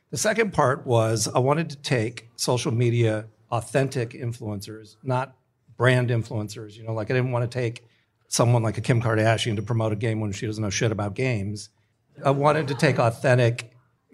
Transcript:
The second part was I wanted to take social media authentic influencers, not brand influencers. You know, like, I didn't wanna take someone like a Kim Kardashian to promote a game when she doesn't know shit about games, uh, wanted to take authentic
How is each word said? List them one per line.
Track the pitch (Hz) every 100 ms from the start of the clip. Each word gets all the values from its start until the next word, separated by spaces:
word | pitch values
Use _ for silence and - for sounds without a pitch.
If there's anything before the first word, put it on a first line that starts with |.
| _
The | -
second | 214 214 214
part | 160 135 143 131
was | 117 113 113 -
I | 135
wanted | 127 151 147
to | -
take | - 127 110 120 - -
social | - 123 147
media | 113 120 120 113 107 110 _ -
authentic | 117 - 139 135 135 113
influencers, | - 120 117 110 101 107 107 107 _
not | 131 127 131 _ _ _ _ -
brand | 123 127 120
influencers. | 120 107 - - 120 107 104
You |
know, | 113
like, | 110 107
I |
didn't | 127 127
wanna | 120 120
take | 123 117 117 _ _ _ _ -
someone | - 120 120
like | 110 104
a |
Kim | 113 120
Kardashian | 117 110 110 113 120 107
to |
promote | 101 113 110
a | 104
game | 117 110
when | 107
she | 95 107
doesn't | 107
know | 107
shit | - 117
about | 104 101 95
games, | 131 110 98 104 - _ _ _ _ - 139
uh, |
wanted | 139 147 147 139
to | 139
take | 151 127
authentic | 117 - 139 127 117 120 - _ _ _ _